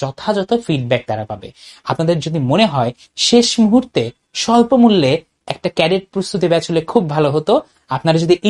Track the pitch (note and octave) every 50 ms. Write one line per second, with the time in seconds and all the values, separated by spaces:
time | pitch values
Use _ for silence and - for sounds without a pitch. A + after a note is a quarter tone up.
0 | C#3+ C3 - - - G#3+ G#3+ G3+ F#3 - A#3 A#3 A#3 - D#3+ C3 B2 A#2+ B2+ A#2+
1 | - - A2 G#2+ A2 - A2 G2+ A2 A2+ - _ - - - - _ - C3 -
2 | E3 E3 E3+ D#3 - E3 D#3+ D#3+ C3 B2 C#3+ G3 A3+ G3 C#3+ C3+ A#2 A#2+ A#2+ -
3 | - _ _ - - - A#3+ A#3+ A#3 A#3 - - A3 G#3 G#3+ B3+ B3+ - - -
4 | A2+ A#2 - _ _ _ - - - - A#3 A#3+ A#3 A#3 C4+ B3 A#3+ A3+ G#3 F#3
5 | C#3+ B2+ C#3+ E3 - _ _ _ _ - - - - - - - E3 E3 F#3 F#3+
6 | F#3+ - - G3 F#3 - - F#3+ F#3 F3 E3+ E3 D#3+ - E3+ E3 D#3+ - - A#3
7 | F#3 D3+ D3 D#3 D3+ C#3+ C#3 D#3 D3+ - A3+ D4+ - - _ _ _ _ C3 C3
8 | - E3 D#3+ E3 E3 E3 F3+ - -